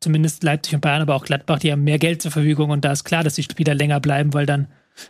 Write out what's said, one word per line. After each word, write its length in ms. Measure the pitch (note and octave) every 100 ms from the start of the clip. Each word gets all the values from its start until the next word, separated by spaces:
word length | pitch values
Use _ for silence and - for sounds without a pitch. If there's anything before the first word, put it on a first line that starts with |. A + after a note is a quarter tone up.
zumindest 440 | - D#3 D#3 -
Leipzig 300 | D#3+ D3+ -
und 80 | D3+
Bayern, 180 | D3+ D3
aber 120 | D3+
auch 100 | C3+
Gladbach, 340 | - C#3 - D3+
die 140 | D#3
haben 100 | C#3+
mehr 160 | C#3+ D3+
Geld 220 | D#3+ E3
zur 80 | E3+
Verfügung 380 | D#3 D3+ D3+ D3+
und 140 | D3
da 80 | D3
ist 120 | D3+
klar, 200 | - E3
dass 100 | D#3 -
die 60 |
Spieler 320 | D3+ - D#3
länger 240 | C#3+ D3 C#3+
bleiben, 340 | C#3+ C#3+ D3
weil 100 | D3 C#3+
dann 220 | C#3+ C#3+ _ _ - -